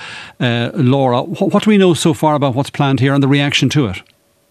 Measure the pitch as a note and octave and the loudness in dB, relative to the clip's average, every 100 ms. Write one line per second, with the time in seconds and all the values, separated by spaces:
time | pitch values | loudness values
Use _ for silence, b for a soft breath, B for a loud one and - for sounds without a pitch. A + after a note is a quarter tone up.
0 | B B B B B2+ A#2 A#2+ - B2+ C#3 | B B B B -2 0 -2 0 2 2
1 | C3 A#2+ - F3 G3 G3+ G#3+ G#3 F#3 D#3 | 2 0 -2 -4 -2 0 2 4 4 2
2 | E3+ - D#3 D3 C#3 A#2+ C3+ - C#3+ C3 | 0 0 0 0 0 -2 -4 -2 0 0
3 | C3+ C#3 C#3 C#3+ C#3+ - C3 D3+ A#2 F2+ | 0 2 2 2 0 0 0 0 -2 -6
4 | - _ _ _ _ | -14 _ _ _ _